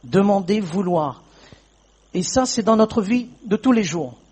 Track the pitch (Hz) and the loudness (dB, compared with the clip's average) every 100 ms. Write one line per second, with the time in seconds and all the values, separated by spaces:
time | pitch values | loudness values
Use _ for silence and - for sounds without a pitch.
0 | - 165 202 196 180 214 185 175 180 175 | 0 2 2 0 0 -2 -2 -4 -2 -2
1 | 147 120 - - - - _ _ _ _ | -2 -8 -18 -20 -20 -20 _ _ _ _
2 | _ 180 175 262 254 - 202 220 220 233 | _ -6 -2 -2 0 -2 2 2 2 0
3 | 190 247 240 - 226 214 262 233 185 170 | 0 -2 -4 -16 -4 0 2 2 2 -4
4 | 131 117 _ | -8 -12 _